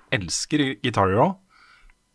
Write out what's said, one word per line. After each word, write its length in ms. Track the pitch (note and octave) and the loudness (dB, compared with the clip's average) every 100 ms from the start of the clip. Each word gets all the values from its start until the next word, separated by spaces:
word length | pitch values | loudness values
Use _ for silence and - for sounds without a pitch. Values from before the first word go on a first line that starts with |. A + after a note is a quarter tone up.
| - | -6
elsker 540 | G2+ E2+ - - D3+ C3+ - | -6 -4 -8 -4 -2 -2 -2
Guitar 340 | B2 A#2 G2 | -4 0 2
Hero 180 | G2+ E3 F#3+ _ _ - - - _ _ | 4 2 0 _ _ -20 -20 -20 _ _